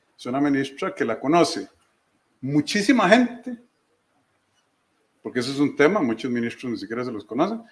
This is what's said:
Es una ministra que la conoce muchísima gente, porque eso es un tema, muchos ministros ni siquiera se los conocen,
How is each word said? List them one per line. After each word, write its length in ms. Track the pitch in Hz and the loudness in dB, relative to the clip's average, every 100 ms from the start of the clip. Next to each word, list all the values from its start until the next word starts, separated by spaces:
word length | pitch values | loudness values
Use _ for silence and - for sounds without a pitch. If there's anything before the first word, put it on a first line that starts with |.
| _ - | _ -14
Es 60 | 123 | -6
una 160 | 135 | 0
ministra 520 | 147 135 135 - 190 | 2 0 -2 -4 -6
que 120 | - 120 | -4 -4
la 160 | 110 | -2
conoce 480 | 135 170 160 - 95 _ _ _ _ _ _ _ | 2 4 4 0 -10 _ _ _ _ _ _ _
muchísima 680 | 131 147 143 208 202 247 185 | -2 -2 0 0 2 4 6
gente, 500 | 240 240 - 254 240 _ _ _ _ _ _ _ _ _ _ _ _ _ _ _ _ | 6 4 -4 -14 -14 _ _ _ _ _ _ _ _ _ _ _ _ _ _ _ _
porque 180 | 110 123 | -8 -6
eso 140 | 123 | -4
es 60 | 139 | 0
un 140 | 143 | 0
tema, 280 | - 151 208 | 4 4 4
muchos 280 | 131 113 131 | 0 -2 -4
ministros 400 | 120 117 - 127 | -4 -4 -6 -8
ni 80 | 107 | -8
siquiera 280 | 98 113 123 | -8 -6 -6
se 80 | |
los 100 | 107 | -8
conocen, 400 | - 120 190 226 - | -6 -2 -2 -2 -12